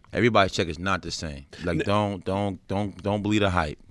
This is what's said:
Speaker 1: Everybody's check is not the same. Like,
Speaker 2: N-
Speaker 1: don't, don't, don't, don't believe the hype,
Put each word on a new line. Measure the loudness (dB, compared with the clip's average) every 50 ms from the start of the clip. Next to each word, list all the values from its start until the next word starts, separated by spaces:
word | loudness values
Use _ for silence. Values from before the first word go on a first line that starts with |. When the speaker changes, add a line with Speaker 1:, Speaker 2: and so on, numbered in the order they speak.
| _ -8 -2
Speaker 1:
Everybody's | 2 2 4 6 6 4 4 2
check | -2 -2 -2
is | -2 -6
not | -2 -2 -2 -2
the | -2 -6
same. | -8 -8 -8 -8 -8 -10 -14 -16 -14 -6 -4
Like, | -2 -2 0
Speaker 2:
N- | 2
Speaker 1:
don't, | 2 2 2 2 0 -2 -4 -4
don't, | -2 0 0 0 -2 -2 -6 _ -4
don't, | -2 -2 -2 -2 -6 -4 -2
don't | 0 0 0
believe | 2 2 2 4
the | 4 4
hype, | 2 2 0 0 -4 -10 -14 -16